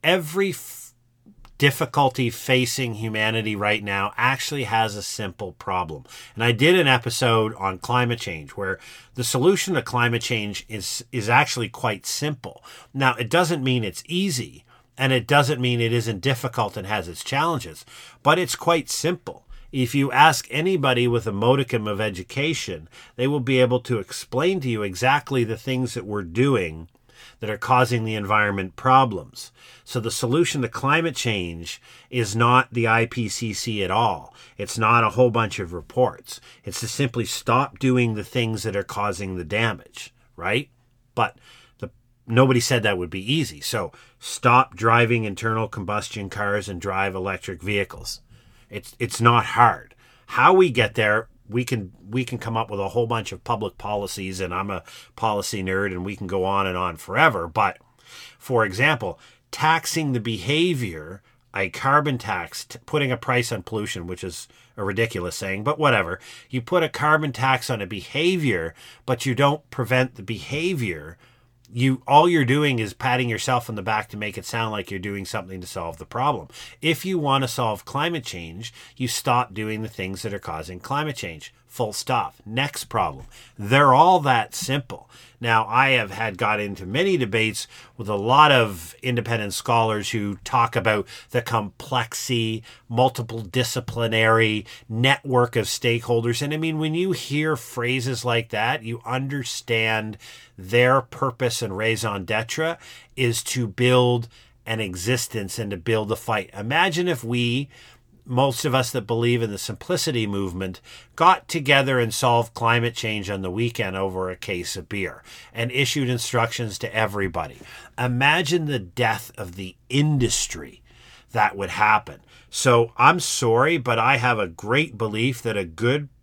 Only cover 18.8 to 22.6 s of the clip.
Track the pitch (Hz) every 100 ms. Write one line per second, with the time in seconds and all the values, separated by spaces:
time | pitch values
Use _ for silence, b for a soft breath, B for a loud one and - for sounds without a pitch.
18.8 | - - 160 180 - - _ b b 135
19.8 | 120 139 135 123 156 135 - 143 175 185
20.8 | 139 120 123 117 113 101 117 139 131 120
21.8 | 104 101 107 90 90 - 151 160